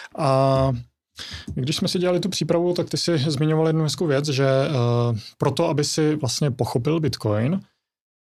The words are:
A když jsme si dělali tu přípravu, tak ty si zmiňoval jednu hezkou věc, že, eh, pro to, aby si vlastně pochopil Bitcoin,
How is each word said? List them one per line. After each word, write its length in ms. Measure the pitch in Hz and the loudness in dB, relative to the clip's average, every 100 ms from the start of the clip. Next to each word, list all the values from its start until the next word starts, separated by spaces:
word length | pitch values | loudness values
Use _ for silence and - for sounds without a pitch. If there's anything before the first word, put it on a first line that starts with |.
| - - | -14 -2
A 540 | 143 135 135 135 135 120 120 _ _ - - - - | 2 4 4 4 2 0 -6 _ _ -18 -14 -14 -10
když 220 | 147 131 156 | -6 -4 -2
jsme 120 | 180 | -2
si 100 | 185 | 0
dělali 220 | 180 175 | 0 0
tu 80 | 180 | -2
přípravu, 460 | - 160 170 175 | -4 0 2 2
tak 160 | 175 170 | 0 -2
ty 60 | 151 | -2
si 220 | - 160 | 0 0
zmiňoval 480 | 151 143 156 156 160 | 0 0 0 2 2
jednu 160 | 160 | 2
hezkou 240 | 151 - 170 | 0 -2 0
věc, 220 | 139 151 | 0 0
že, 180 | 135 135 | 2 2
eh, 220 | 135 139 135 120 120 120 107 - - | 2 2 2 2 2 0 -2 -6 -2
pro 120 | 160 | 0
to, 180 | 151 165 | 2 0
aby 160 | 147 | 0
si 320 | 143 - 151 151 | 0 0 0 0
vlastně 340 | 131 - 143 | -2 -2 -2
pochopil 500 | 117 117 131 120 165 | 0 -2 0 0 0
Bitcoin, 600 | 151 - 113 104 127 196 - _ _ _ _ _ | -2 -2 -2 0 0 -2 -6 _ _ _ _ _